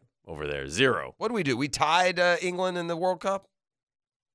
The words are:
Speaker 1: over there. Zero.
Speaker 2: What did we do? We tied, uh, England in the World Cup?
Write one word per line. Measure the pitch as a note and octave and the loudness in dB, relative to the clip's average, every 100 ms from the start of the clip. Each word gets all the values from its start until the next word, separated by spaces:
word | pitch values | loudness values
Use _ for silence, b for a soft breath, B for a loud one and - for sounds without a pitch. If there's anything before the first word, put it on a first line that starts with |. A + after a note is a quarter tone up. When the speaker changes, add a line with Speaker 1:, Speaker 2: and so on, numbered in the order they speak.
| _ _ - | _ _ -14
Speaker 1:
over | D2+ D2 | -8 -6
there. | C#2+ C#2 | -4 -4
Zero. | E2+ C3 F#2 C2 - | 2 2 2 -4 -6
Speaker 2:
What | G#3+ | -4
did | A#3 | -2
we | |
do? | C#3+ A#2+ | 0 0
We | C#3+ | -2
tied, | - D3+ E3+ F#3 F3 | 0 2 4 4 4
uh, | F3 E3+ | 2 2
England | F3+ F3+ F#3 F3 | 0 -2 -2 -2
in | E3+ | -4
the | E3 | -2
World | F#3 F3+ | -2 -2
Cup? | G3 G3 _ _ _ _ _ _ _ _ _ | -4 -6 _ _ _ _ _ _ _ _ _